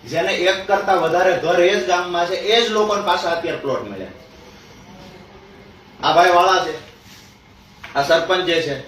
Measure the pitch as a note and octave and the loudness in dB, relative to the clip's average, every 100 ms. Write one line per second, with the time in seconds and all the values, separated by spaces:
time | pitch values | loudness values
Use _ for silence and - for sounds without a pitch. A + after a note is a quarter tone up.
0 | A#2 D#3+ F#3+ F3 F#3 F#3+ - G3 G3 F#3 | -4 -4 -2 0 0 0 -2 -2 2 0
1 | D#3+ F3 F#3 F3 D#3+ F3 F3 G#3 F3+ F3+ | 2 2 2 2 0 4 4 2 0 -2
2 | F3+ F3 F3 F3+ F#3 A3+ A3+ G#3+ G#3 G3+ | -2 -2 -2 -4 0 0 2 0 0 -2
3 | G3 F#3 F#3 E3+ E3 D3+ C#3 G2+ G2+ G2 | -2 -2 -2 -4 -6 -6 -6 -6 -8 -12
4 | F2+ - - - - - - - - - | -14 -18 -20 -20 -20 -20 -20 -20 -20 -20
5 | - - - - - - - - - - | -20 -20 -20 -20 -20 -20 -20 -20 -20 -6
6 | D3+ D#3+ F3+ F3 F#3 F3+ D#3+ D3+ - - | 0 4 4 4 4 2 -2 -8 -16 -20
7 | - - - - - - - - - - | -20 -20 -20 -20 -20 -20 -20 -20 -6 -4
8 | - - - F3+ F3 D#3+ D3 C3+ | 2 2 2 -2 0 -2 -2 -8